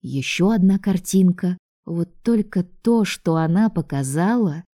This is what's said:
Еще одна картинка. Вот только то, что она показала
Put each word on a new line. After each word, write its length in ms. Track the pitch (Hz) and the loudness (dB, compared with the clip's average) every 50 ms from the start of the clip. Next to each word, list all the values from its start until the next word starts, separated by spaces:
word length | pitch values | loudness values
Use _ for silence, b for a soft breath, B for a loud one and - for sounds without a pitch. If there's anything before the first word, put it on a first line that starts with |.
Еще 480 | - 127 131 135 131 - - - 175 196 | -10 -6 -6 -6 -6 -4 -2 0 0 2
одна 280 | 226 220 180 190 196 | 2 4 4 2 2
картинка. 800 | 196 - 202 190 175 - - - 190 190 180 180 180 - 180 180 180 _ _ _ _ _ | 2 0 -2 -2 -2 -4 0 2 2 4 4 2 0 -2 -4 -4 -6 _ _ _ _ _
Вот 220 | - 170 170 170 - _ - | -10 -6 -6 -6 -6 _ -8
только 420 | - 233 233 214 202 208 - 190 175 | -2 0 0 0 -2 -2 -2 -4 -4
то, 420 | - - - _ 220 233 226 214 | -4 -8 -6 _ 0 2 2 2
что 320 | 180 - - _ 170 160 | 0 -4 -6 _ -2 0
она 320 | 160 160 160 165 190 220 220 | 0 0 0 2 2 2 2
показала 960 | - 170 151 - - 139 135 135 135 156 170 196 233 247 220 180 147 160 170 _ _ | 0 -4 -6 -4 -4 -4 -4 -2 -2 0 0 0 2 0 0 -2 -2 -6 -12 _ _